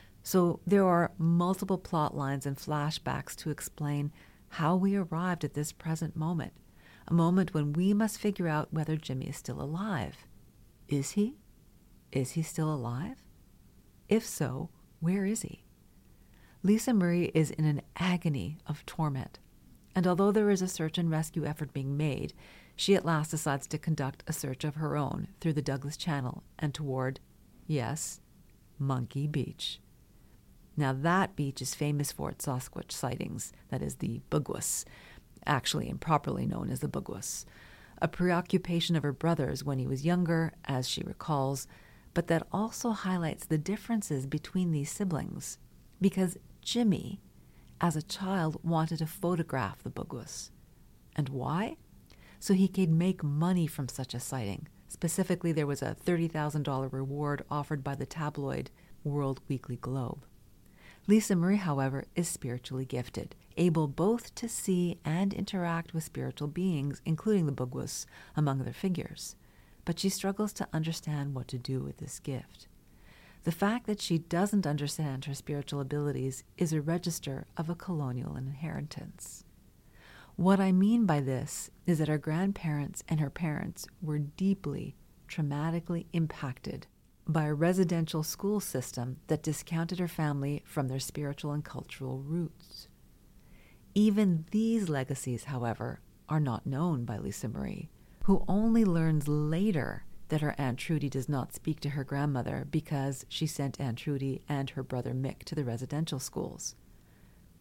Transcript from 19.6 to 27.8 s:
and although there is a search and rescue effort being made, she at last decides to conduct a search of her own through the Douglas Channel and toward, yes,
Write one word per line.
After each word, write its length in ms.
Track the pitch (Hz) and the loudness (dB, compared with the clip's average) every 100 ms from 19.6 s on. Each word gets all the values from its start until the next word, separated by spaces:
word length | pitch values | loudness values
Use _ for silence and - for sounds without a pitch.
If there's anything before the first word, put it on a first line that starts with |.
| - - - | -20 -20 -4
and 120 | 185 180 | 2 4
although 240 | 170 202 | 6 6
there 200 | 208 208 | 6 6
is 100 | 190 | 4
a 80 | 185 | 2
search 300 | - 156 175 | -2 -2 0
and 120 | 165 | 2
rescue 360 | 156 160 160 143 | 2 0 -2 -2
effort 260 | 156 143 | -4 -6
being 240 | 143 135 143 | -4 -2 0
made, 380 | 156 - - - - - - - | 0 0 -4 -8 -20 -20 -16 -2
she 180 | - | 4
at 120 | 196 165 | 4 4
last 240 | 156 156 | 2 0
decides 360 | 156 156 139 - | -2 0 -2 -2
to 100 | 151 | -4
conduct 440 | - 151 135 - - | 0 0 -2 -6 -8
a 60 | |
search 300 | 156 139 131 | -6 -6 -4
of 100 | 151 | -4
her 220 | 151 151 147 | -2 -2 0
own 320 | 135 - - - | 0 -2 -6 -4
through 140 | 160 | 0
the 80 | 147 | 0
Douglas 340 | 147 139 143 - | 0 -2 -4 -6
Channel 460 | 170 143 123 - - - | -2 -2 -2 -6 -12 -4
and 160 | 151 | -4
toward, 460 | 135 143 131 131 135 - - - - - | -2 -2 -2 -2 -4 -12 -20 -20 -14 -4
yes, 540 | 151 | -2